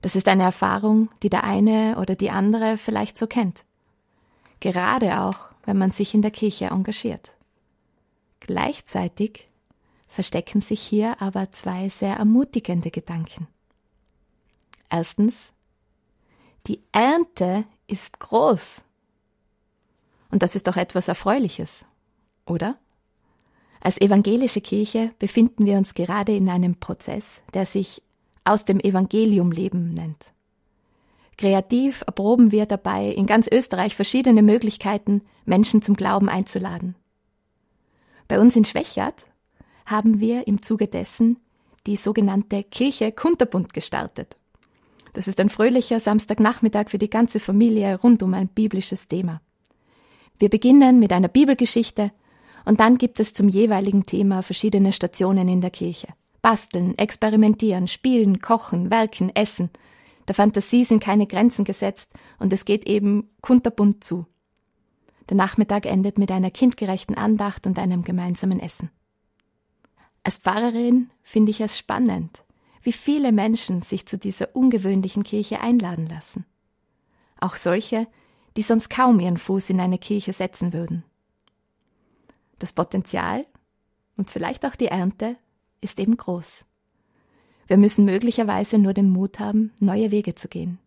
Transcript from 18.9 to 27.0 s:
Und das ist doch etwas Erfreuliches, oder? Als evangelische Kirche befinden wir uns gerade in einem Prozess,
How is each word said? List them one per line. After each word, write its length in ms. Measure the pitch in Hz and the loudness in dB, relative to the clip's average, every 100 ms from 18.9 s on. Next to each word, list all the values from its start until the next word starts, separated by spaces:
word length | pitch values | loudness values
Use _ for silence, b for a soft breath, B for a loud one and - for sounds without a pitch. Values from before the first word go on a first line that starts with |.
| _ _ _ _ _ _ _ _ _ _ _ _ _ _ | _ _ _ _ _ _ _ _ _ _ _ _ _ _
Und 120 | 202 | 0
das 120 | 175 202 | 0 -2
ist 120 | 180 | -4
doch 100 | 180 | -4
etwas 300 | 175 185 - | -4 -4 -4
Erfreuliches, 800 | 170 196 247 214 - 165 - - _ _ _ _ _ - | -4 -2 0 -2 -6 -12 -14 -20 _ _ _ _ _ -8
oder? 320 | 170 190 269 _ _ _ _ b b b b b b | -4 -4 -8 _ _ _ _ b b b b b b
Als 180 | - - | -4 2
evangelische 640 | 196 202 202 233 254 214 | 4 6 4 2 0 -2
Kirche 500 | - 202 214 226 226 - | -4 -4 -2 -2 -4 -4
befinden 460 | 202 - 233 - 208 | -2 2 2 4 2
wir 120 | 196 | 2
uns 160 | 196 | 0
gerade 420 | - 175 202 202 208 | -4 -4 -4 -2 0
in 140 | 190 | 0
einem 260 | 180 180 175 | 0 -2 -2
Prozess, 680 | - 185 | -8 -12